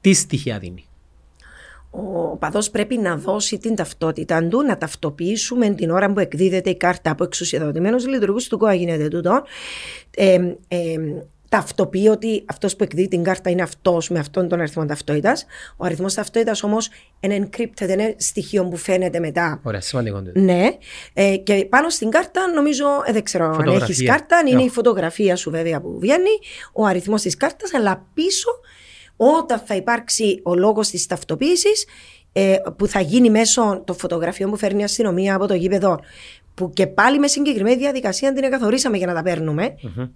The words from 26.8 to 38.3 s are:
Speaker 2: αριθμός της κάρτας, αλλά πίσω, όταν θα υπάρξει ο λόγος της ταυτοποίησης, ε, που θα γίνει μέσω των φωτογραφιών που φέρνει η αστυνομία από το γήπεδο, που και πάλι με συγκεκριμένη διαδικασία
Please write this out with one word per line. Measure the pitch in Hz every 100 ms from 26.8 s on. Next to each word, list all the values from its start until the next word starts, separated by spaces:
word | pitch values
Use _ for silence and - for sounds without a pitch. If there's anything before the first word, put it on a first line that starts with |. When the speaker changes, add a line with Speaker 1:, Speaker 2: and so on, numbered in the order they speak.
| 214
Speaker 2:
αριθμός | 185 185 214
της | 220 -
κάρτας, | 285 - 403
αλλά | 277 208 190 -
πίσω, | - 339 381 480 494 - - - - - _
όταν | 233 320 320 240
θα | - 196
υπάρξει | 190 240 233 - 220 185
ο | -
λόγος | 175 196 214 214
της | 175 -
ταυτοποίησης, | 180 - - 277 349 403 427 - - - - _
ε, | - 196 190 - -
που | 202
θα | 202
γίνει | 170 220 247
μέσω | 214 226 - 226 190
των | - 175
φωτογραφιών | 175 170 170 190 190
που | 208
φέρνει | 208 196
η |
αστυνομία | 202 - 220 175 196
από | 190 196
το |
γήπεδο, | 185 180 190 190 165 - - - - _
που | - 180
και | 147 190
πάλι | - 226 285
με | 285
συγκεκριμένη | 277 285 233 202 254
διαδικασία | 277 262 240 185 277